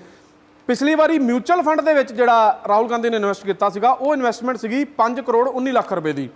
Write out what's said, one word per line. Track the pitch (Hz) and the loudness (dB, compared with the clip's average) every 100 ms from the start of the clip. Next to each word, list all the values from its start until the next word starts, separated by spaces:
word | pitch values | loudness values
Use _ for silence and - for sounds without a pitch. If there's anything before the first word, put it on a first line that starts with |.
| - - _ _ _ _ - | -18 -20 _ _ _ _ -4
ਪਿਛਲੀ | 247 285 311 | 0 2 2
ਵਾਰੀ | 311 311 | 2 2
ਮਿਊਚੁਅਲ | 240 240 330 349 | 0 0 0 0
ਫੰਡ | 302 311 | 2 0
ਦੇ | 302 | 2
ਵਿੱਚ | 294 262 | 2 0
ਜਿਹੜਾ | 226 240 233 214 - 208 | 0 4 4 4 0 0
ਰਾਹੁਲ | 214 226 | 0 0
ਗਾਂਧੀ | 233 233 | -2 -2
ਨੇ | 220 | 0
ਇਨਵੈਸਟ | 202 196 196 | -2 -4 -6
ਕੀਤਾ | 180 202 | -2 -2
ਸੀਗਾ, | 196 240 | 0 0
ਉਹ | 254 277 | 2 0
ਇਨਵੈਸਟਮੈਂਟ | 285 240 220 247 233 | 0 -2 -2 -4 -6
ਸੀਗੀ | 220 262 | -4 -4
ਪੰਜ | 285 - 233 247 | -2 -2 -2 -2
ਕਰੋੜ | 240 233 262 | 0 0 0
ਉੱਨੀ | 254 262 | -2 -2
ਲੱਖ | 240 - | -2 -2
ਰੁਪਏ | 180 156 | -2 -4
ਦੀ। | 143 127 | -4 -8